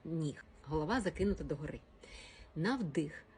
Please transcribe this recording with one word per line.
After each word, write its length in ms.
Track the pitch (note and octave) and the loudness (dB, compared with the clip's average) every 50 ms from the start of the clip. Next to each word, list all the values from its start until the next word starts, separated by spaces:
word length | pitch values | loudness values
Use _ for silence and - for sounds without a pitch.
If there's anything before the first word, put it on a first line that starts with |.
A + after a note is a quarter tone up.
| - | -6
ніг. 420 | D#3+ E3 E3 D#3 D3 - - - - - - - | -2 0 0 0 0 -2 -4 -10 -18 -20 -18 -8
Голова 360 | C#3 D3 D#3+ D3+ D#3 A3+ C4 | -2 0 2 2 2 2 2
закинута 420 | G3 F3 D#3 F3+ F#3+ G3+ F#3+ - D#3 | 2 0 2 4 4 4 4 2 0
догори. 360 | C#3 D#3 C#3+ D#3 D3 - - - - - - - - - - - - - - - - - | -2 -2 -2 -2 -6 -6 -8 -12 -16 -20 -20 -18 -16 -16 -16 -16 -16 -16 -18 -18 -10 -4
На 200 | D#3 D#3+ G#3+ C4 | 0 2 2 4
вдих 480 | C4 G#3+ D#3 C#3 F3 D3+ D3+ - - - - - | 2 2 2 2 0 0 0 -4 -10 -14 -18 -20